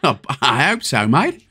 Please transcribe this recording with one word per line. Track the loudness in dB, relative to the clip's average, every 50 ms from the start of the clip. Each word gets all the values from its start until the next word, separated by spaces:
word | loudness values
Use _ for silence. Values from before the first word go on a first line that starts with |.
| 0
Oh, | -2 -2 -4 -8 -10 -8 -2
I | 0 0 0 2 0 0
hope | 0 -2 -4
so, | -4 -2 0 2
mate. | 2 2 2 2 0 -4 -8 _ _